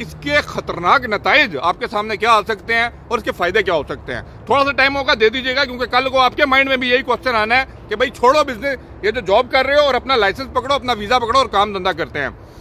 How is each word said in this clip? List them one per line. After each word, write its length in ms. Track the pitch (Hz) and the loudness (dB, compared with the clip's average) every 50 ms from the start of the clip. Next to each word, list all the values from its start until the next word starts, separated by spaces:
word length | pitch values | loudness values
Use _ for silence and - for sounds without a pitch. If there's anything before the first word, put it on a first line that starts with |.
इसके 400 | 233 - - - - 285 294 294 - | -12 -14 -14 -10 -4 -2 0 0 0
खतरनाक 640 | - - 214 - - 175 165 175 180 233 277 254 | -2 -4 -8 -6 -6 -6 -2 2 4 4 4 2
नताइज 520 | 226 214 185 - 190 220 294 294 220 156 | 0 -4 -2 0 2 2 4 2 2 0
आपके 300 | 127 - 170 180 - 247 | -2 0 -2 -2 -2 -4
सामने 300 | 208 233 208 208 220 214 | -6 -4 -4 -4 -4 -4
क्या 160 | 175 208 233 233 | -2 2 2 4
आ 100 | 208 196 | 2 2
सकते 320 | 220 220 190 - - 233 | 0 -4 -6 -4 -2 0
हैं 340 | 226 233 233 - - - - | 0 0 -2 -4 -10 -6 -4
और 100 | 226 226 | -4 -4
इसके 120 | - 180 | -4 -4
फायदे 320 | - - 185 175 185 220 202 | -4 -2 -2 0 0 0 0
क्या 120 | 190 175 | 2 0
हो 100 | 151 131 - | -2 -2 -4
सकते 240 | 151 - - - 127 | -8 -10 -10 -8 -8
हैं। 340 | 110 - - - - - - | -8 -10 -12 -16 -12 -4 0
थोड़ा 140 | 226 277 277 | 2 2 2
सा 80 | 285 269 | 2 2
time 240 | - 262 277 277 | 2 2 2 2
होगा, 180 | 277 262 269 294 | 0 0 0 2
दे 160 | 214 220 220 | 2 2 2
दीजिएगा, 340 | 220 262 240 262 254 269 285 | 2 0 -2 -2 -2 -2 -2
क्योंकि 220 | 247 247 247 254 | -2 -4 -6 -4
कल 220 | - 247 247 269 262 | -2 0 0 0 2
को 100 | 247 262 | 2 2
आपके 280 | 254 247 247 - 294 | 2 2 2 2 2
mind 220 | 269 262 269 269 269 | 2 4 2 2 2
में 120 | 269 254 | 0 0
भी 100 | 254 247 | 0 2
यही 120 | 247 262 262 | 0 0 2
question 300 | 254 240 - - 262 240 | 0 -2 -2 0 0 0
आना 220 | 220 214 220 233 | 0 0 2 2
है 120 | 262 269 - - - - - | 0 0 -2 -6 -16 -12 -8
कि 80 | 208 | -4
भाई 140 | 208 254 277 | -2 -2 -2
छोड़ो 340 | - - 240 247 294 302 285 | 0 2 4 4 4 4 2
business, 340 | 277 247 202 262 277 262 240 - - - - 175 | 0 -2 -6 -4 -6 -6 -6 -8 -14 -14 -6 -4
ये 80 | 208 220 | -4 -4
जो 80 | 247 | -2
job 300 | 196 175 196 233 247 240 | 0 2 2 2 2 2
कर 160 | 311 262 262 | 0 0 2
रहे 140 | 269 285 294 | 2 4 4
हो 20 | 294 | 4
और 120 | 277 247 | 4 2
अपना 220 | 240 - 254 269 | 0 0 0 0
license 320 | 240 208 196 190 247 269 226 - | 2 2 0 0 -2 -6 -6 -4
पकड़ो, 200 | 262 233 269 285 | -4 -2 -2 -2
अपना 180 | 262 233 254 240 | -2 -2 -2 -4
visa 260 | 208 208 202 254 254 | -4 -2 0 0 0
पकड़ो 220 | 233 220 247 269 | 2 2 2 2
और 60 | 247 | 2
काम 280 | 214 214 196 208 208 202 | 2 2 0 0 0 -2
धंधा 180 | 190 180 190 180 | -2 -2 -2 -2
करते 260 | 165 156 131 - 151 | -2 -4 -6 -6 -6
हैं। 120 | 139 120 - - - - - - | -6 -6 -8 -10 -16 -20 -20 -20